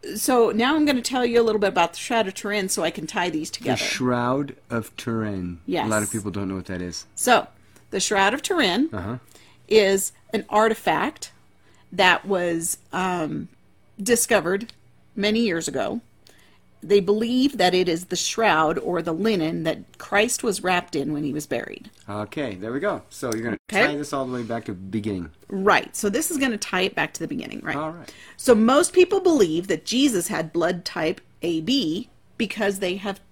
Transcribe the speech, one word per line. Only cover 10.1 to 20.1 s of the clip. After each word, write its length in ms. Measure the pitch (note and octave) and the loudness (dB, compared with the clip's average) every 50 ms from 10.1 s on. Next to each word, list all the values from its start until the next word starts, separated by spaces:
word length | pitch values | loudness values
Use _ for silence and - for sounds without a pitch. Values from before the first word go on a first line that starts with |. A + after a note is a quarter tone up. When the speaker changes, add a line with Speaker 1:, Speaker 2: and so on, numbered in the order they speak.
| - _ _ _ - | -8 _ _ _ -4
Speaker 2:
an 120 | A3 - - | -4 -4 2
artifact 840 | - G#3 A3 A3+ A3 - - - D#3+ D#3 F3+ C4+ D#4 - - - - _ _ _ _ _ _ _ _ _ _ _ - | 2 4 4 4 2 0 0 0 2 2 0 -2 -4 -8 -16 -18 -18 _ _ _ _ _ _ _ _ _ _ _ 0
that 320 | F3+ G3 F#3 F3 - - | 4 4 4 4 4 2
was, 520 | G3 G3+ F#3 F3 F3 E3+ E3 E3 E3 - - _ _ - | -2 -2 0 0 0 -2 -2 -2 -4 -6 -8 _ _ -4
um, 560 | F3+ F#3 F#3 F3+ F3 D#3+ D3 D3+ D3+ D#3+ F3 - _ _ _ _ _ _ _ _ - G3+ | -4 -2 -2 -2 -2 -2 -4 -4 -8 -10 -12 -16 _ _ _ _ _ _ _ _ -10 0
discovered 680 | G3 A#3+ A3+ - - A#3 G3+ D#3 E3 F#3 G3+ A#3 - - _ _ _ _ _ _ _ _ | 2 2 2 2 2 2 2 2 2 -2 -2 -4 -8 -16 _ _ _ _ _ _ _ _
many 240 | - G3 G#3 G#3+ A3+ | -2 0 2 2 2
years 280 | A#3 A3 F3 E3 D#3+ D3+ | 2 2 0 0 -2 -4
ago. 320 | B2+ C3 G#2 - - A#3 - _ _ _ _ - - _ _ _ _ _ _ _ _ _ - | -2 -2 -2 -2 -4 -6 -8 _ _ _ _ -20 -20 _ _ _ _ _ _ _ _ _ -2
They 180 | D#3+ G3+ G3+ | 4 4 4
believe 560 | G3 F3+ G3+ G#3+ A3+ A#3 B3 B3+ C4 C#4 - | 4 4 2 2 2 0 2 2 2 2 2
that 180 | G#3+ F3+ F3+ F3 | 4 2 4 4
it 140 | F#3 F3+ F3 | 4 2 2
is 180 | E3 E3 F3+ | 0 -2 -2
the 100 | - F#3 | -6 -6
shroud 640 | E3+ - - - - A3+ G#3 E3 D#3 D#3+ D#3 E3+ - | -4 -4 -4 -2 2 4 4 4 4 4 2 0 -2
or 220 | - - F3 F3 | -2 -2 -4 -2
the 140 | - E3+ D#3+ | -2 -4 -4
linen 480 | E3 G3 A3 A3 F#3 D#3 D#3+ E3+ E3+ D#3+ | 0 0 0 2 2 0 -2 -2 -2 -2
that 320 | E3 D#3 - - _ _ | -2 -4 -4 -8 _ _
Christ 460 | _ - - | _ -12 -2